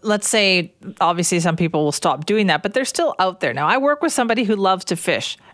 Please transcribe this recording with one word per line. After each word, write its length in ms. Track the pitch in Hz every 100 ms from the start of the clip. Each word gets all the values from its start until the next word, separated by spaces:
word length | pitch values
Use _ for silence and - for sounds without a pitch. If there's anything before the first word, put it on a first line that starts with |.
let's 260 | 220 208 -
say, 460 | 226 196 180 170 _ 196 -
obviously 400 | 170 175 170 175
some 160 | 165 165
people 300 | 165 156 147
will 80 |
stop 320 | - 175 139 156
doing 220 | 214 196
that, 140 | 156
but 120 | 196
they're 100 | 254
still 320 | 262 - 339 -
out 220 | 185 185
there. 140 | 143
Now, 120 | 123 151
I 120 | 240
work 240 | 277 294
with 100 | 339
somebody 320 | - 233 226
who 140 | 214 208
loves 260 | 196 185
to 140 | - 170
fish, 400 | - 117 - - -